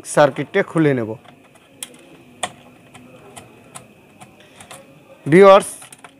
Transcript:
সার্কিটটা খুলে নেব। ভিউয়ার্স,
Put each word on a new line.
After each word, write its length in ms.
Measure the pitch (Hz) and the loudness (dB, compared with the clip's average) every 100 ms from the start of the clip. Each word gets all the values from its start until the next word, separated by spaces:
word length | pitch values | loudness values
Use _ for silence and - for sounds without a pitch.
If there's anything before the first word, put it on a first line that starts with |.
সার্কিটটা 580 | - - 147 139 135 196 | -6 0 0 -2 -6 -6
খুলে 320 | 190 165 151 | -4 -4 -2
নেব। 200 | 127 110 110 - - _ _ _ _ - - - - - - - - - - - - - - - - - - - - - _ _ _ - _ - - - - - - - - 139 | -4 -8 -14 -20 -20 _ _ _ _ -20 -20 -20 -20 -20 -18 -18 -18 -20 -20 -20 -20 -20 -20 -20 -20 -20 -20 -20 -20 -20 _ _ _ -20 _ -20 -20 -20 -20 -20 -20 -20 -16 0
ভিউয়ার্স, 380 | 170 196 196 - - - - - | 4 6 6 2 -16 -20 -20 -20